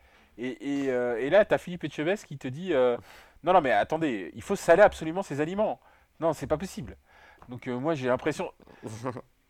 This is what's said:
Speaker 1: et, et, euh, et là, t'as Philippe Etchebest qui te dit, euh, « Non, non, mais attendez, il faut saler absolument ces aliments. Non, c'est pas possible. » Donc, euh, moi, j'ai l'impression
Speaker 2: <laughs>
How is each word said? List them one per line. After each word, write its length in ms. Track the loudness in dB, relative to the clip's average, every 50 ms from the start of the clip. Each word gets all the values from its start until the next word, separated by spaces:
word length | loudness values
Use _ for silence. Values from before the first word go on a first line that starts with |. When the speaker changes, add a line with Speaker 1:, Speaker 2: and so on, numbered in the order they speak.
| _ _ _ _ _ _ _ -10
Speaker 1:
et, 460 | -8 -8 -8 -8 -6 -4 -4 -2 0
et, 80 | 0
euh, 260 | 0 0 0 0 -2 -2
et 100 | 0 4
là, 160 | 4 4 4
t'as 120 | 4 2 0
Philippe 260 | -2 -6 -10 -8 -8
Etchebest 400 | -8 -6 -4 -2 -2 -2 -2 -4
qui 120 | -12 -14 -10
te 100 | -10 -10
dit, 260 | -8 -8 -4 0 2
euh, « 240 | 4 4 4 2 0 -6 -14 -20 -20 -20 -20 _ _ 0
Non, 100 | 4 4
non, 80 | 6
mais 100 | 6 6
attendez, 600 | 4 2 2 2 0 -2 0 -2 -2 -4 -6 -10 -12
il 60 | -12
faut 140 | -6 -6 -6
saler 260 | -2 4 6 8 8
absolument 420 | 8 6 6 2 -6 -6 -6 -6 -6
ces 160 | -6 -4 -4
aliments. 380 | -4 -2 -2 -2 -2 -2 -2 -6 _ _ _ _ _ _ _ _
Non, 140 | -2 -2 -2
c'est 140 | -2 -2 -2
pas 100 | -2 -2
possible. » 400 | -2 -8 -10 -12 -12 -12 -14 -18 _ _ _ -20 -20 -20 -20 _ -18 -16
Donc, 180 | -16 -12 -8 -6
euh, 100 | -6 -2
moi, 160 | -2 -2 -2
j'ai 140 | 0 0 0
l'impression 440 | 0 0 0 -2 -4 -4 -6 -8 -10 _ -20 -20 -20 -16 -14
Speaker 2:
<laughs> 80 | -14 -14 -10 -10 -10 -10 -10 -16 _ _ _ _